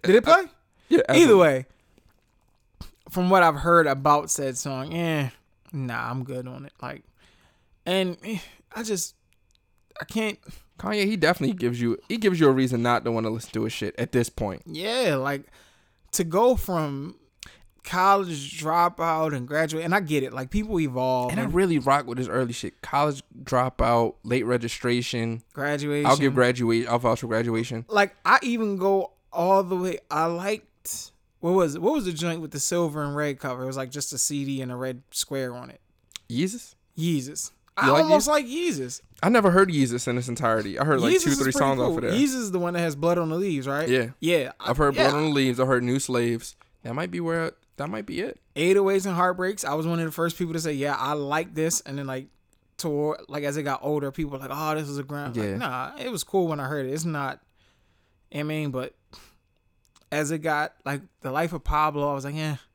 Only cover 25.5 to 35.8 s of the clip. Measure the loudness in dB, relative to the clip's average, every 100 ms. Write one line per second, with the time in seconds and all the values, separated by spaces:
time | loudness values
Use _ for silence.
25.5 | -8 -4 -2 -2 0 4 4 4 4 2
26.5 | 4 2 2 2 0 2 0 0 -2 0
27.5 | -2 -2 -6 -4 0 0 _ 2 2 2
28.5 | -2 -2 0 2 2 0 _ _ -2 4
29.5 | 4 2 -2 -4 -6 _ -2 -2 -2 -4
30.5 | -6 _ _ -12 -12 -12 _ _ _ 0
31.5 | 2 2 0 0 0 -2 -4 -4 -4 -8
32.5 | -6 -2 0 0 -2 -6 -4 -4 -4 -8
33.5 | -6 -6 -6 -8 -8 -8 -4 -2 -2 -4
34.5 | -4 -6 -6 -8 -8 _ -8 -6 -4 -6
35.5 | -8 -16 -20